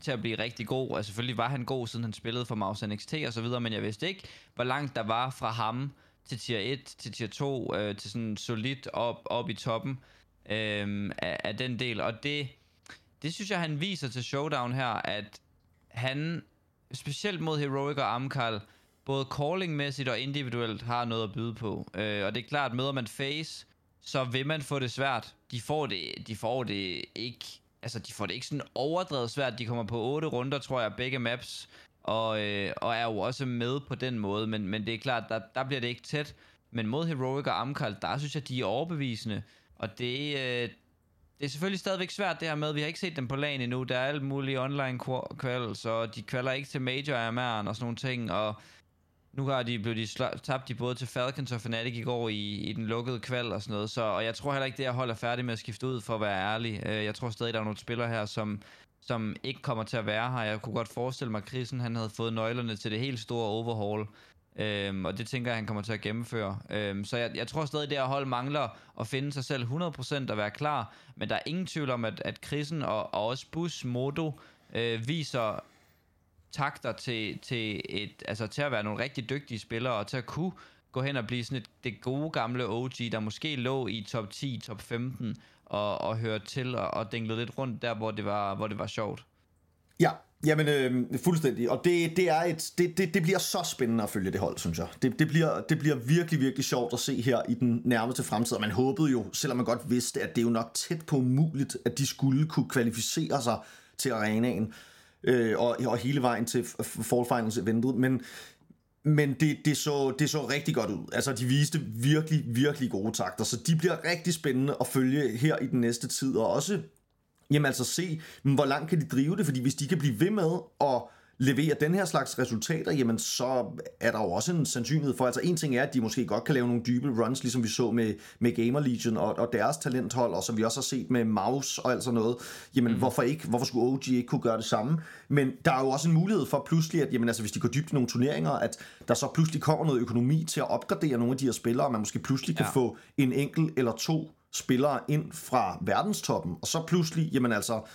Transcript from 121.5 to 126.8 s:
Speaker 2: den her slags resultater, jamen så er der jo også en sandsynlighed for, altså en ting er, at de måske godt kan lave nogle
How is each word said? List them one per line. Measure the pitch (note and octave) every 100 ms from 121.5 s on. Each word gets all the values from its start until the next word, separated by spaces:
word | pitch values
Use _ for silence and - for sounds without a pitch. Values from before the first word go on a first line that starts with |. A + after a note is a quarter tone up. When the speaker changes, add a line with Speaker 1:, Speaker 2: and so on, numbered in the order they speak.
| C3 D#3 C#3+
Speaker 2:
den | D3+
her | F#3+ F3+
slags | D3+ B2+ -
resultater, | B2 A2 - D#3+ -
jamen | D3+ A#2 A2+
så | - - B2+ B2+ G#2 - - -
er | A2+
der | A2
jo | G2
også | F#2 E3+
en | F3 C3+
sandsynlighed | B2+ A#2 D#3 D3 B2
for, | B2+
altså | B2
en | F3 E3+
ting | D#3 B2
er, |
at | C#3+
de | C3
måske | A2 C3 F#2+
godt | G#2
kan | -
lave | C3+ A#2+
nogle | A#2+